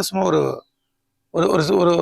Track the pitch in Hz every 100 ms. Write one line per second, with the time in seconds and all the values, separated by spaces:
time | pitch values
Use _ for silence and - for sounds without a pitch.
0 | 196 190 185 156 139 127 - _ _ _
1 | _ _ _ 165 185 180 151 196 175 170